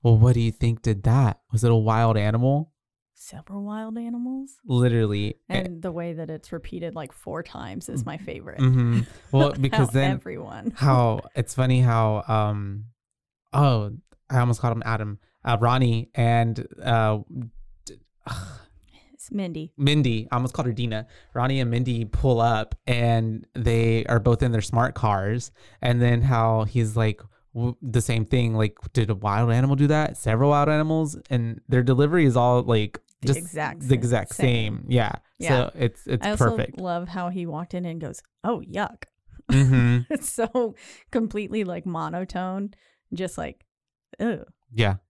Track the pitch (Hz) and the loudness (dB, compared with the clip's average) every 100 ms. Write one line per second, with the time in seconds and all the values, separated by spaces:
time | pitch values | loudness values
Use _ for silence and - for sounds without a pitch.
0 | 120 113 117 120 117 - 117 113 - 104 | 6 6 6 6 2 0 0 0 -2 0
1 | 107 123 123 95 _ 113 117 117 110 113 | 2 4 2 0 _ 0 4 4 4 2
2 | 117 107 104 113 127 143 160 _ _ _ | 2 2 0 2 2 0 -2 _ _ _
3 | _ _ - 175 156 196 202 214 220 226 | _ _ -20 -18 -14 -12 -10 -10 -10 -10
4 | 233 240 247 262 269 - 220 123 123 117 | -10 -8 -8 -8 -12 -18 -2 2 2 2
5 | 110 104 104 - _ 190 185 170 180 165 | 0 0 -4 -6 _ -6 -4 -8 -10 -8
6 | 170 165 160 156 - 170 - - 170 165 | -8 -10 -10 -12 -12 -14 -12 -10 -10 -10
7 | 147 - - 160 - - 101 95 - 139 | -14 -16 -12 -12 -12 -14 -12 -12 -8 -8
8 | 110 160 202 - - - 131 127 120 117 | -8 -10 -12 -14 -14 -2 0 2 2 0
9 | 120 - - 135 143 143 135 113 127 123 | -2 -10 -2 2 2 2 0 2 2 2
10 | 139 131 - - 113 110 - - 139 131 | 0 -2 -8 -14 -14 -10 -10 -2 2 4
11 | 120 110 - - 120 - 127 127 123 113 | 4 0 -6 -6 -6 0 2 4 4 4
12 | 110 107 - 110 107 104 101 101 110 _ | 2 0 0 0 0 -2 -6 -10 -12 _
13 | _ _ _ _ _ 135 143 117 104 113 | _ _ _ _ _ 2 4 2 -2 -10
14 | _ _ _ 127 120 120 120 117 113 113 | _ _ _ 0 2 0 0 -2 -4 -4
15 | 104 104 _ _ - 120 120 123 127 113 | -4 -10 _ _ -2 0 2 4 2 0
16 | 117 - 117 117 117 107 - - - 117 | -4 0 2 2 2 -2 -10 -10 -2 2
17 | 110 107 - 170 117 - - - - - | 2 0 -4 -12 -12 -14 -20 -20 -20 -20
18 | _ _ - - - - - _ _ _ | _ _ -12 -10 -10 -16 -20 _ _ _
19 | _ 277 - 202 190 156 156 - 143 147 | _ _ -10 -8 -6 -8 -12 -2 2 2
20 | 131 113 110 123 127 - 123 110 120 107 | 2 0 -2 -4 -4 -4 -4 -4 -4 -6
21 | - - _ 123 127 135 123 120 127 120 | -10 -18 _ -4 -2 0 0 0 0 -2
22 | 113 - 139 117 117 110 110 - - 123 | -2 0 2 4 4 2 -2 -10 -4 0
23 | 120 117 113 110 - - 117 117 113 113 | 2 2 0 -4 -10 -4 0 2 4 2
24 | 113 117 110 117 127 113 101 117 127 - | 2 2 4 2 2 0 0 0 0 0
25 | 110 101 98 117 - _ - - 123 120 | 0 0 0 -4 -6 _ -20 -6 0 2
26 | 120 120 127 120 113 113 107 123 113 107 | 4 4 4 4 4 2 0 0 0 2
27 | 110 98 - _ _ 117 120 120 131 117 | 0 -2 -12 _ _ -4 -4 -4 -2 -2
28 | 110 117 107 127 120 110 107 - - - | 0 0 2 2 2 2 0 -2 -4 0
29 | 110 101 104 101 120 117 135 139 143 151 | 0 0 0 2 2 4 2 4 4 2
30 | 151 - - 113 139 147 147 151 156 160 | 0 -4 -2 2 4 4 2 2 0 0
31 | 156 156 - 127 117 - _ 127 123 131 | -2 -6 -4 -2 -2 -6 _ 2 4 4
32 | 147 175 147 123 123 123 123 113 107 - | 4 4 4 4 4 4 4 2 0 -6
33 | _ _ 120 139 170 151 151 170 135 131 | _ _ -2 -2 -2 -8 -8 -8 0 0
34 | 120 117 92 - 131 120 110 110 - 123 | 2 -2 -2 -2 0 0 -2 -6 -2 0
35 | 107 - _ _ 165 131 123 - 123 - | 0 -6 _ _ 0 0 0 -2 -4 -4
36 | - 123 196 208 117 220 - - 180 175 | -6 -4 -2 2 2 2 -4 -6 -6 -6
37 | 175 180 175 180 170 151 175 180 175 165 | -6 -8 -6 -6 -6 -8 -8 -8 -8 -8
38 | 156 - _ _ - 233 - 190 208 - | -10 -12 _ _ -6 -6 -6 -8 -8 -10
39 | - _ _ - - 135 135 131 120 120 | -20 _ _ -20 0 4 6 4 4 2
40 | 123 302 - - 226 254 233 - - - | 0 -6 -6 -4 -2 0 -2 -4 -20 -20
41 | _ 247 226 208 208 220 190 175 170 165 | _ -4 -2 -4 -6 -4 -4 -6 -6 -6
42 | 156 170 185 180 185 190 202 - _ _ | -6 -6 -6 -6 -6 -6 -8 -10 _ _
43 | _ 170 180 - 160 - _ _ _ _ | _ -8 -8 -8 -10 -12 _ _ _ _
44 | _ - 226 208 - _ _ 113 110 95 | _ -6 -6 -6 -10 _ _ -2 0 0
45 | _ | _